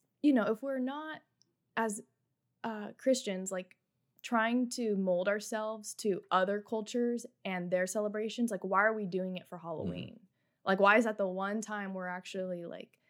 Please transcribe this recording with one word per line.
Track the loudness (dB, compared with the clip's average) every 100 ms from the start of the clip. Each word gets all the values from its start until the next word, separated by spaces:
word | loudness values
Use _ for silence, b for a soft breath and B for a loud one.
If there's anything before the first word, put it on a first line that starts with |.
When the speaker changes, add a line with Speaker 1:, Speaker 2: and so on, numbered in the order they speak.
| _ _
Speaker 1:
you | 4
know, | 4
if | 4 0
we're | -2 -4
not | -4 -6 -10 -12 -16 _ _ _ _ -2
as, | -2 -2 -8 _ _ _ _ _
uh, | -8 -8 -10 -2
Christians, | 2 2 2 -4 -4
like, | -8 -8 _ _ _ _ _
trying | -2 2 2 2 0
to | 0 0 2
mold | 2 2 2
ourselves | 0 -2 -4 -4 -6 -10 -4
to | -2 -2 2
other | 2 4 0
cultures | -2 -6 -2 0 0 -2 -6 _
and | -6 -4 0
their | 0 0
celebrations, | 0 -2 -2 -4 -2 -2
like, | -2
why | 0 4 4
are |
we | 2 -2
doing | -2 -4 -6
it | -10
for | -12
Speaker 2:
Mm-hmm. | -8
Speaker 1:
Halloween? | -6 -4 -6 -8 -14 -20 _ _ _ 2
Like, | 6
why | 8 8
is | 6
that | 2
the | -2
one | -2 -2 -4
time | -4 -6 -6 -6
we're | -6
actually, | -8 -8 -6 -6 -6 -8
like, | -12 -16 _